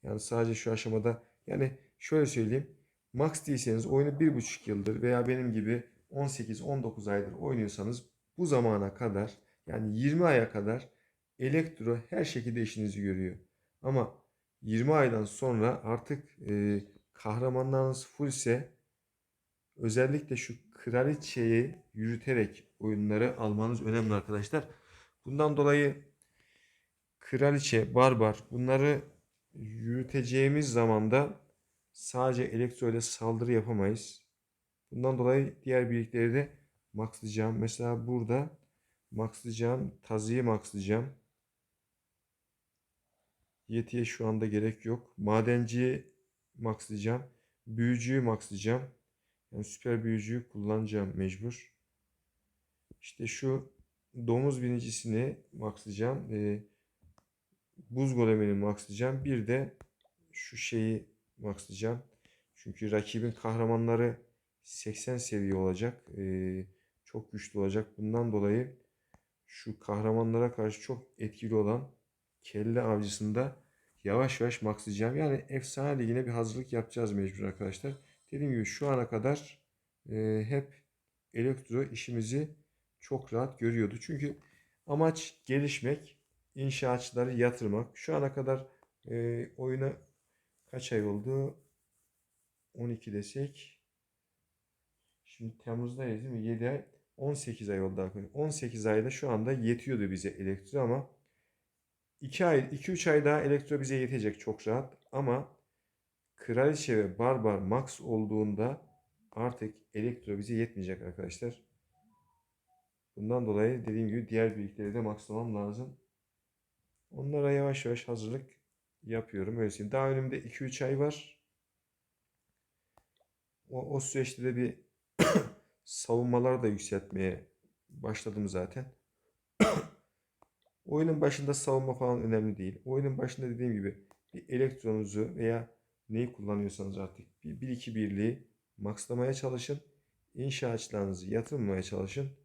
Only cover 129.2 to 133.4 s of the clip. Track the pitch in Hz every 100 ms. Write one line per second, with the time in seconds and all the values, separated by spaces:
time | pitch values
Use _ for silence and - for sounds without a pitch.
129.2 | _ _ _ _ 220 - - - _ _
130.2 | _ _ _ _ _ _ - 151 160 156
131.2 | 143 139 139 139 - 135 131 127 127 123
132.2 | 113 110 107 101 92 - - 131 139 135
133.2 | 131 -